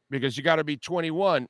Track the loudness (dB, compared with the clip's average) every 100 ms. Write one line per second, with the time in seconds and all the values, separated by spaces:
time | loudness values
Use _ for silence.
0 | _ -4 -2 0 2 2 0 -6 -4 -2
1 | -2 0 2 2 -2